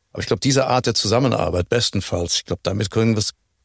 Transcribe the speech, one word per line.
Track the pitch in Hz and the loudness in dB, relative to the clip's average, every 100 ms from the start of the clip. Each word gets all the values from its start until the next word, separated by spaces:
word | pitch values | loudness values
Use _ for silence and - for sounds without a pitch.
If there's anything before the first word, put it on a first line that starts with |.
| _ | _
Aber | - | -10
ich | - | -4
glaub, | 117 | -2
diese | 135 135 131 | 2 2 2
Art | 127 120 | 2 2
der | 113 | 0
Zusammenarbeit | 104 113 135 110 85 87 - | 2 2 2 2 0 0 0
bestenfalls, | 120 - 101 - 87 87 - | 0 0 -2 -4 -4 -2 -4
ich | - | -4
glaub, | - | -6
damit | - 101 110 | -4 -2 -2
können | 110 113 107 | 0 2 2
wir's, | - - _ _ | -2 -6 _ _